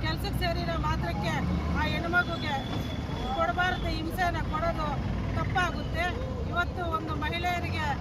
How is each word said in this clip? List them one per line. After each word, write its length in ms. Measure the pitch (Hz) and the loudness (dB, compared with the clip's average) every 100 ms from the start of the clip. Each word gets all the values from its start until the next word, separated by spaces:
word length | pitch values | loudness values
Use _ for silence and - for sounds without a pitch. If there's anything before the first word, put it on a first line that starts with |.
ಕೆಲ್ಸಕ್ಕೆ 360 | 311 320 302 - | -2 -2 0 0
ಸೇರಿರೋ 340 | 349 339 330 330 302 | 0 0 0 0 0
ಮಾತ್ರಕ್ಕೆ 440 | 320 - - - 302 - - - - | 0 0 0 0 0 2 0 0 2
ಆ 40 | 302 | 2
ಹೆಣ್ಮಗುಗೆ 600 | 302 339 349 359 339 294 277 262 - - - - - - 349 | 0 2 4 2 0 -2 -2 -2 -4 -2 -4 -4 -2 -2 2
ಕೊಡಬಾರದು 540 | 330 349 359 359 330 320 | 2 4 2 2 0 0
ಹಿಂಸೆನ 400 | 330 339 349 330 - | -2 0 0 2 0
ಕೊಡೋದು 360 | - 339 - 311 285 - - - - | 0 0 0 0 0 0 0 0 0
ತಪ್ಪಾಗುತ್ತೆ. 680 | 330 381 349 - - 320 359 349 - - - | 0 2 2 0 -2 0 0 0 -2 -2 -2
ಇವತ್ತು 300 | - - - 339 453 | 0 0 0 -2 -2
ಒಂದು 180 | 320 - | -2 -2
ಮಹಿಳೆಯರಿಗೆ 640 | 302 330 349 349 339 330 302 277 | 0 0 0 0 0 0 0 -2